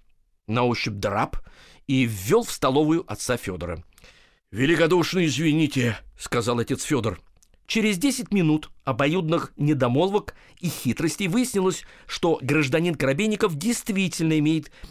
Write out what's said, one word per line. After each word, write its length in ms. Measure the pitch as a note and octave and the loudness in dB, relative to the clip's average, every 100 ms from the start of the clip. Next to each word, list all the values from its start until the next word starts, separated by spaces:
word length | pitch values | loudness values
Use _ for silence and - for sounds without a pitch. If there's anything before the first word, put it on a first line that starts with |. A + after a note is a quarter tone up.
| _ _ _ _ - | _ _ _ _ -4
на 180 | A#2 | 0
ощупь 300 | B2 A2+ A#2+ | 0 0 -4
драп, 420 | G2+ G2+ G2+ C3 - - - - - - | -4 -2 -2 -2 -4 -8 -20 -20 -12 -2
и 180 | C3 | 0
ввёл 400 | A#2 G2 G2 A3 | 0 -2 0 2
в 80 | A3+ | 0
столовую 580 | - C#3 C3+ D3+ E3 - | -2 0 2 2 0 -2
отца 260 | G#2+ - A#2+ | -6 -4 -4
Фёдора. 460 | G2 F2+ F2 E2+ - _ - - _ _ _ | -4 -8 -8 -10 -12 _ -20 -20 _ _ _
«Великодушно 760 | G2 C#3+ D#3+ E3 F3+ - F#3 D#3+ | -2 2 4 4 2 2 0 0
извините», — 720 | B2 E3 D#3 D3+ C3+ A#2+ G#2+ - - | 2 2 2 2 0 0 -2 -10 -16
сказал 400 | - A#2+ A2+ A#2+ | -6 -2 0 0
отец 260 | A2+ B2 | 0 -4
Фёдор. 360 | - C#3 G#2+ - - _ _ _ - | 0 0 0 -6 -14 _ _ _ -4
Через 300 | A3+ G#3+ F#3 | 0 2 2
десять 340 | C#4 C4 F#3 | 0 -2 0
минут 380 | G3+ D#3 D3+ - - | 2 4 2 -2 -10
обоюдных 680 | C3+ B2 C#3+ F3+ D#3 E3 - - | -4 0 0 0 0 0 -2 -2
недомолвок 760 | D3 C#3 B2 C3+ F#3+ G3+ - - - - | 0 2 2 2 2 0 -4 -16 -20 -10
и 100 | E3+ | -8
хитростей 600 | - B2+ A2+ D#3 - F#3+ | -4 -2 0 -2 -2 -2
выяснилось, 560 | A3+ B3 G3+ F#3 - - - - | 0 0 0 0 -2 -8 -20 -14
что 320 | - F3 D#3 | -2 0 2
гражданин 540 | C3 D3+ C3+ D#3+ F3 | 2 0 2 2 0
Коробейников 640 | C#3+ C3+ C#3+ G#3+ G#3+ G#3+ C#3+ | 0 0 2 0 2 0 0
действительно 800 | G#3 A#3 - G3 F#3 - D#3+ D#3 | -2 -2 -2 -2 -2 0 0 2
имеет 340 | D3+ D#3+ - - - | 2 0 -4 -14 -20